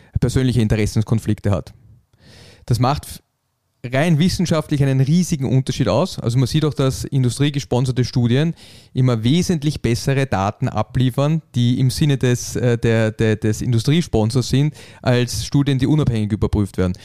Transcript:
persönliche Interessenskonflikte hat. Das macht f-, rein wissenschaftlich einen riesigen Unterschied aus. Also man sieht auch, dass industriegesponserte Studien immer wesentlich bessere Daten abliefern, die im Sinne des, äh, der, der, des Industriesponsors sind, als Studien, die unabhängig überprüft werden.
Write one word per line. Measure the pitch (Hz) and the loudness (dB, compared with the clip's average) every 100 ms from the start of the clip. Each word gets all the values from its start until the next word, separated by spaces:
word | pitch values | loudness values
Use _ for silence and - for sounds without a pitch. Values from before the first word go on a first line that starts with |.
| - - | -10 -4
persönliche | 123 131 131 123 | -2 0 0 2
Interessenskonflikte | 107 110 104 - 107 113 - 107 104 | 2 2 0 -2 0 -2 -2 -2 0
hat. | 92 - - - - _ _ - - - - - | -2 -4 -16 -20 -20 _ _ -20 -20 -20 -18 -4
Das | 113 | 0
macht | 123 147 - | 0 -2 -6
f-, | - - _ _ _ _ _ | -16 -20 _ _ _ _ _
rein | 120 131 170 151 | -4 0 2 2
wissenschaftlich | 185 - 180 160 151 147 | 2 0 0 0 0 0
einen | 139 131 | 2 2
riesigen | 135 170 175 151 135 | 2 2 0 -2 0
Unterschied | 131 131 - 107 | 0 0 -2 0
aus. | 104 185 - | 0 0 -4
Also | - 120 | -2 0
man | 123 | 0
sieht | 156 | 0
auch, | 151 - | 0 0
dass | 135 127 | -2 -2
industriegesponserte | - 139 123 113 143 139 - 123 131 123 120 | -4 0 0 0 -2 -2 -2 -2 0 -2 -2
Studien | 131 120 123 165 160 - - - | 0 2 2 0 -4 -12 -20 -8
immer | - 127 117 | 0 2 2
wesentlich | 110 165 180 170 147 - | 2 2 2 0 -2 -2
bessere | 117 117 - 135 135 | -2 -2 0 -2 0
Daten | 98 98 - 120 | 0 -2 -2 -4
abliefern, | - 107 131 127 120 143 160 - - | -4 -4 0 0 2 0 0 -2 0
die | 120 127 | 0 2
im | 131 | 0
Sinne | - 156 135 | 2 0 2
des, | 127 120 - - | 2 0 -2 -2
äh, | 123 117 | 0 0
der, | 117 113 110 | 2 2 0
der, | 107 110 107 | 0 0 0
des | 110 107 | 0 -2
Industriesponsors | 117 117 113 160 - 113 107 127 117 | 0 0 2 0 0 0 0 0 0
sind, | 127 147 - - - | 0 0 -4 -14 -6
als | - 123 123 - | 0 0 0 -4
Studien, | - 143 139 135 | -2 0 0 0
die | 139 | 2
unabhängig | 151 139 117 104 | 2 2 0 -2
überprüft | 101 107 107 101 - | -2 -2 0 -2 0
werden. | 92 90 | -2 -2